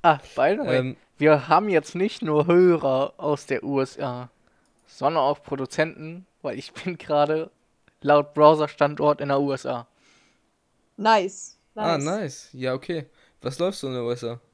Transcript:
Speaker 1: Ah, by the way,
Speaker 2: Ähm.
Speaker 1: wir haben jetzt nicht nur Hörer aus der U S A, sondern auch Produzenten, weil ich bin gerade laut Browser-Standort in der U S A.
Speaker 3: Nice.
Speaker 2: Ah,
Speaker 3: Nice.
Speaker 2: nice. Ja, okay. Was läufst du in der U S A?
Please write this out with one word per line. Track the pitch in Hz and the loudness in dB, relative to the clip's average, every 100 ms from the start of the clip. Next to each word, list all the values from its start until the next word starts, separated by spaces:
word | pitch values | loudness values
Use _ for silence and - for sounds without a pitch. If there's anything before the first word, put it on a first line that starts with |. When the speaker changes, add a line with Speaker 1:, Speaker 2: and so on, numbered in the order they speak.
Speaker 1:
Ah, | 175 147 - | 4 2 -4
by | - 139 214 | 0 0 0
the | 269 | -2
way, | 127 | -2
Speaker 2:
Ähm. | 127 - _ _ | -2 -10 _ _
Speaker 1:
wir | 147 151 143 | 4 4 4
haben | 165 208 | 2 4
jetzt | 170 - | 0 0
nicht | 175 196 - | -4 -4 -4
nur | 175 151 165 | -2 0 4
Hörer | 175 180 165 139 131 139 - | 6 6 4 0 0 -2 -6
aus | 147 147 - | -4 -4 -4
der | 131 | -6
U | 127 139 | -2 -2
S | 131 - | -4 -6
A, | 139 123 123 _ _ _ _ _ _ | -8 -8 -14 _ _ _ _ _ _
sondern | - 139 165 | -4 -2 0
auch | 135 147 | -2 -2
Produzenten, | - 135 131 - 160 - 156 170 185 _ | -8 -8 -8 -4 -4 -6 -16 -16 -20 _
weil | 143 117 | -10 -10
ich | - | -14
bin | - 180 170 | -12 -10 -10
gerade | - 147 147 156 165 _ _ _ _ _ | -2 0 2 0 -6 _ _ _ _ _
laut | 143 147 143 | 2 2 2
Browser-Standort | - 151 156 151 - 147 147 147 147 | 6 6 6 0 0 -2 0 0 0
in | 143 | -2
der | 139 | -2
U | 143 | 0
S | 135 | -4
A. | 131 123 117 _ _ _ _ _ _ _ _ _ _ - | -6 -8 -10 _ _ _ _ _ _ _ _ _ _ -4
Speaker 3:
Nice. | 214 220 190 - - _ _ - | 2 2 2 -8 -20 _ _ -6
Speaker 2:
Ah, | 214 160 | -2 -2
Speaker 3:
Nice. | |
Speaker 2:
nice. | 143 202 165 - - | -2 -4 -8 -12 -20
Ja, | 131 127 | -8 -6
okay. | 131 - 170 135 _ _ _ | -6 -6 -10 -10 _ _ _
Was | 143 135 | -10 -4
läufst | 180 202 | -4 -4
du | 135 | -8
in | |
der | 127 | -6
U | 120 | -6
S | 120 | -6
A? | 117 120 _ | -6 -10 _